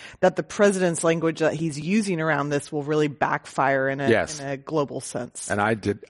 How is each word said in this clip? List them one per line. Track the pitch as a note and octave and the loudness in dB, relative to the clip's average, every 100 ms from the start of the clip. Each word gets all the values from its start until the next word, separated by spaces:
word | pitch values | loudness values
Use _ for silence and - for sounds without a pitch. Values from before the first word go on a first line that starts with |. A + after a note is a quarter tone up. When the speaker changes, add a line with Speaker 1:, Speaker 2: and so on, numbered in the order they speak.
| - - | -20 0
Speaker 1:
that | F#3 - | 2 2
the | |
president's | D#3 - G3+ F#3+ F3+ D#3+ | -4 2 4 4 0 2
language | E3 E3 E3 D#3+ | 0 2 0 0
that | D#3 | 0
he's | D3+ E3 C#3 | 0 -4 -4
using | D#3 G#3+ G3 E3 | 0 0 0 -2
around | D#3+ C#3+ D3 | 0 0 0
this | C#3+ - | -2 -2
will | D3+ | -6
really | C#3+ D3+ D3 | 0 0 0
backfire | B2 C#3 D3+ - - C3+ C3+ C3+ | 0 0 0 -4 0 2 2 0
in | C3+ | 0
a, | C3+ | 2
Speaker 2:
Yes. | G#2+ E2 - | 2 2 -6
Speaker 1:
in | C#3 | -8
a | C#3 | -8
global | C#3+ D#3 C#3 C3 | -4 -2 -2 -4
sense. | - - A#2+ - - | -8 -8 -8 -10 -4
Speaker 2:
And | G2+ | 0
I | G#2+ | 2
did, | A2 G2+ G2 | 2 0 -4